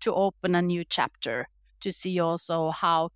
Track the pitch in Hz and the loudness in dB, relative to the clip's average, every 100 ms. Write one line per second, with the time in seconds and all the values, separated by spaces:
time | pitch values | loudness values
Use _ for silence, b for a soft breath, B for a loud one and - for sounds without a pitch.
0 | - 185 196 - 185 175 175 175 170 - | -2 2 2 0 0 2 2 0 -2 -2
1 | 123 - - 117 - _ _ _ 202 180 | -2 -4 -6 -4 -6 _ _ _ -6 -4
2 | 185 180 170 170 - 165 160 156 180 165 | -2 0 0 0 -2 -2 0 0 2 2
3 | 165 | 0